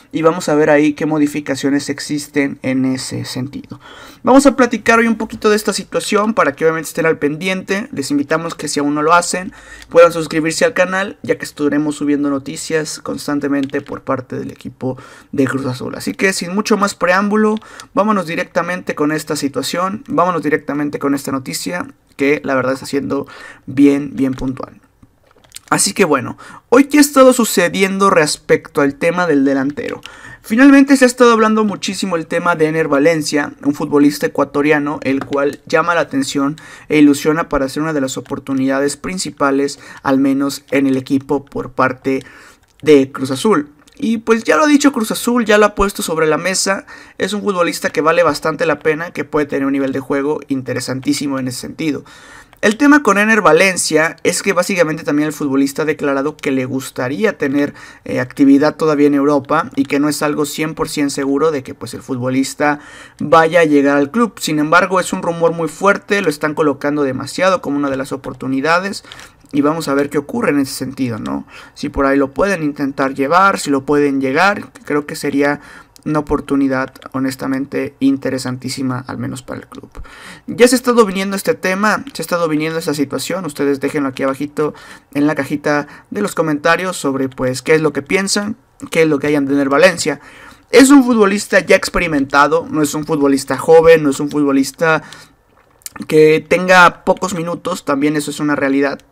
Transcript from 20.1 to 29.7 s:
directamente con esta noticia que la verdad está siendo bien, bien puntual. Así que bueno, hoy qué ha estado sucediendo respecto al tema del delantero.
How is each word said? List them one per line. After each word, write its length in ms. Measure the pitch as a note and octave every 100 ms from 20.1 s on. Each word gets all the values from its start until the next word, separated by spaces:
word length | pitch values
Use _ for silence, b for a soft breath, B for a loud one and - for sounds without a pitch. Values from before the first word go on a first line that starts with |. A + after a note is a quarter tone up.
| D3 F3+ E3+
directamente 560 | D3+ D3+ D3+ C#3+ D3 D3+
con 160 | C#3+ C#3
esta 160 | C#3
noticia 560 | C3+ B2+ D#3+ F3+ F3 - - _ -
que 220 | C#3 D3+
la 100 | C#3
verdad 200 | C3+ B2+
está 120 | C3+ D3
siendo 400 | C#3 C#3 C#3 C#3 B B B -
bien, 460 | B2+ C#3+ C#3+ C#3+
bien 220 | - C3+ B2+
puntual. 440 | C3 B2+ - - _ _ _ _ _ _ _ - _
Así 240 | D#3 -
que 120 | - F3+
bueno, 320 | C#3 A#2 - B B _
hoy 140 | B3+
qué 160 | C#4 D4
ha 20 |
estado 320 | C#4+ C4+ C4
sucediendo 800 | B3 A3 - F3 F3+ F#3+ F#3+ G3
respecto 680 | F3+ D3+ - - D#3 - -
al 120 | C#3+
tema 320 | C#3 E3+ F3 F3+
del 180 | C#3+
delantero. 580 | C3+ C#3 C3+